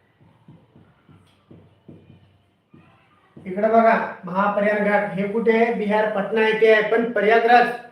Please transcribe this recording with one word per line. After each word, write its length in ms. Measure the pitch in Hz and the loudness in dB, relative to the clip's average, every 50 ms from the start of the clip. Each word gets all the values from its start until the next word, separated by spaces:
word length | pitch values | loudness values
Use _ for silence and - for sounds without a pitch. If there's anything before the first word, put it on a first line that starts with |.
| _ _ _ _ _ _ _ _ _ - - - _ _ _ - _ _ _ _ _ _ - _ _ _ _ _ _ - - - - _ _ _ _ - - - _ - - _ _ _ _ _ _ _ _ _ _ _ - - _ _ _ _ _ _ _ _ _ _ _ - 165 | _ _ _ _ _ _ _ _ _ -20 -20 -20 _ _ _ -20 _ _ _ _ _ _ -20 _ _ _ _ _ _ -20 -20 -20 -20 _ _ _ _ -20 -20 -20 _ -20 -20 _ _ _ _ _ _ _ _ _ _ _ -20 -20 _ _ _ _ _ _ _ _ _ _ _ -18 -14
इकडे 220 | 190 180 202 214 | -10 -4 -2 0
बघा, 480 | 220 226 226 226 226 - 190 - - - - 185 | 2 2 2 2 2 2 0 -2 -8 -12 -14 -14
महाप्रयाण 600 | 175 180 190 208 202 202 208 202 214 208 208 202 | -8 -4 -2 -2 -2 -2 -2 -2 -2 -2 -2 -2
घाट 260 | 202 202 202 - - | 0 0 -2 -2 -4
हे 180 | 170 190 208 | -6 -6 -6
कुठे 240 | 196 214 226 - 226 | -6 -4 -2 0 2
आहे? 220 | 220 226 233 240 196 | 2 2 2 0 -2
बिहार 360 | 190 208 202 214 214 214 214 | -4 -2 -2 0 0 0 -2
पटना 380 | 208 196 - - 220 226 220 | -4 -6 -6 -2 -2 0 0
येथे 260 | 220 208 - 220 220 214 | 0 0 2 4 4 4
आहे, 80 | 208 | 4
पण 300 | 208 214 220 233 240 240 | 2 0 -2 -2 -2 -2
प्रयागराज 560 | - 208 196 214 233 226 233 226 247 240 240 - - - - - | -2 -2 2 2 2 2 4 4 4 4 4 2 -4 -10 -14 -20